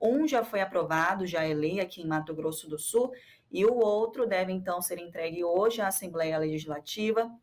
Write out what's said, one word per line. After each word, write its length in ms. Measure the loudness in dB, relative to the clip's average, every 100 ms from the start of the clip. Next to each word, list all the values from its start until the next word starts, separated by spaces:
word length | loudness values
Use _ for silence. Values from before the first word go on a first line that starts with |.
Um 280 | 2 2 2
já 160 | 2
foi 160 | 0 0
aprovado, 640 | 0 0 2 2 2 2 0
já 160 | 0
é 100 | 0
lei 280 | 0 0 0
aqui 220 | -4 -6
em 40 | -2
Mato 260 | -2 -2
Grosso 360 | -4 -4 -6 -8
do 100 | -8
Sul, 320 | 0 2 0 -2 -18 -20 _
e 140 | 2
o 100 | 4
outro 500 | 4 4 2 0 -2 0
deve, 260 | 0 0
então, 280 | -2 -2 -4
ser 180 | -4 -6
entregue 440 | -8 -6 -6 -2
hoje 380 | 0 4 4 2
à 80 | 0
Assembleia 500 | -2 -4 -2 0 0
Legislativa 920 | 0 -2 -4 -8 -8 -2 0 0 0 -6